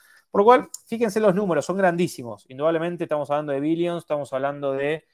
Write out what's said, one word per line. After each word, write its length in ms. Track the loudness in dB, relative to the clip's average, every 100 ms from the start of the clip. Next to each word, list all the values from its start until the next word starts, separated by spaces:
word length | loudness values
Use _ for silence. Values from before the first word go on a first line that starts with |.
| _ _ _
Por 100 | 2
lo 40 | 6
cual, 240 | 6 4 -12 -8
fíjense 320 | -2 0 2
los 160 | 2 2
números, 300 | 2 0 0
son 120 | 0
grandísimos. 680 | 2 2 -2 -4 -14 -14 -16
Indudablemente 540 | -4 0 0 -2 -4
estamos 260 | -4 -4 -2
hablando 220 | -2 -2
de 80 | -2
billions, 440 | 0 0 -2 -4
estamos 280 | -6 -6 -4
hablando 380 | -4 -4 -4 -4
de 320 | -2 -2 -4 _